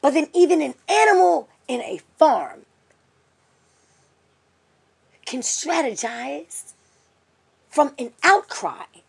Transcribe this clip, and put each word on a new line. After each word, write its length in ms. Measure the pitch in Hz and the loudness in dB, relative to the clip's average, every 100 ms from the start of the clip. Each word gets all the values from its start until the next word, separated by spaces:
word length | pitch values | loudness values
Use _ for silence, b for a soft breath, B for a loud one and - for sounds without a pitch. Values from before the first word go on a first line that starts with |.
But 140 | 269 | 2
then 140 | 294 294 | 0 -2
even 260 | 359 349 339 | 2 4 4
an 140 | 285 - - | -2 -8 -2
animal 600 | 403 427 381 359 339 - _ - | 2 4 4 4 2 -4 _ -8
in 120 | 247 | -8
a 180 | - 190 _ _ | -8 -12 _ _
farm 440 | 311 226 147 - _ _ _ _ _ _ _ _ _ _ _ _ _ _ _ _ _ _ _ _ _ _ _ _ _ _ | 4 4 -4 -12 _ _ _ _ _ _ _ _ _ _ _ _ _ _ _ _ _ _ _ _ _ _ _ _ _ _
can 160 | - 262 | -12 -10
strategize 1300 | 240 - 302 339 277 202 226 240 247 285 330 - - _ _ _ _ _ _ _ _ _ _ | -8 -8 -4 -2 -2 -4 -8 -8 -10 -10 -14 -18 -18 _ _ _ _ _ _ _ _ _ _
from 260 | - 285 277 | -2 -2 -2
an 120 | 240 _ | -12 _
outcry. 640 | 339 392 - - - - - _ | 2 2 2 -10 -10 -10 -18 _